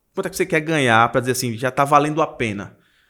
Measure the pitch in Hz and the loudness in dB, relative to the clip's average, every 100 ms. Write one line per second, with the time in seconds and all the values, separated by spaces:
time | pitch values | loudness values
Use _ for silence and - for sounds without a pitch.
0 | _ - 190 - 180 160 156 156 127 113 | _ -8 -6 -4 -2 -2 0 0 4 4
1 | 120 135 123 120 123 110 131 143 139 147 | 4 2 -2 -2 -4 -4 -4 0 4 4
2 | 151 151 151 - 113 101 90 _ _ _ | 4 0 -4 -2 -6 -6 -10 _ _ _